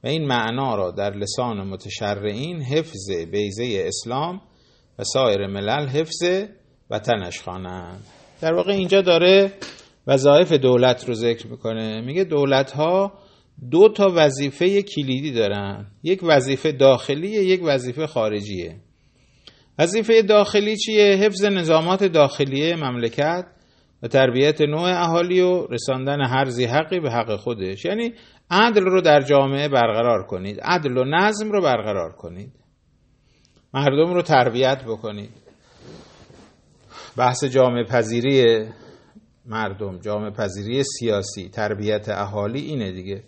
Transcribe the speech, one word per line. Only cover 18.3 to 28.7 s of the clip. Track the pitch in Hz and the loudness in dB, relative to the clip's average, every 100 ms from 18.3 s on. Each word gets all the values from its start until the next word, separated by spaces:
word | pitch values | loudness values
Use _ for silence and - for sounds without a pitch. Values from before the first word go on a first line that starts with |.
| 104 101 95 85 85 _ _ _ _ _ _ - _ _ - | -2 -6 -10 -10 -14 _ _ _ _ _ _ -20 _ _ -2
وظیفهٔ | 165 208 220 226 | 0 0 4 4
داخلی | 202 208 202 214 208 214 | 6 4 6 2 0 -4
چیه؟ | 220 214 202 196 | 0 4 6 6
حفظ | 208 185 | 2 2
نظامات | 202 190 165 160 165 185 | 0 0 2 2 4 0
داخلیه | 196 165 143 - 139 135 160 170 | 2 4 4 4 -2 0 -2 -2
مملکت | 139 123 117 120 147 175 180 _ _ _ _ _ | -4 -2 -4 -2 -2 -2 -8 _ _ _ _ _
و | - | 0
تربیت | 139 131 123 143 151 | 4 4 4 2 2
نوع | 151 151 180 180 | 0 0 -2 0
اهالی | 170 165 175 185 | 0 0 2 2
و | 180 180 - | 4 2 -2
رساندن | 117 - 131 131 143 | -6 -4 -4 -2 -2
هر | 131 131 135 | 0 0 0
ذی | 120 123 | 0 0
حقی | 131 160 185 | 0 -2 -4
به | 147 | -2
حق | 117 113 104 | -2 -2 -4
خودش، | 123 117 92 98 170 | -4 -6 -6 -6 -6
یعنی | 208 233 226 - _ _ | -4 -6 -8 -20 _ _
عدل | 175 233 | 2 4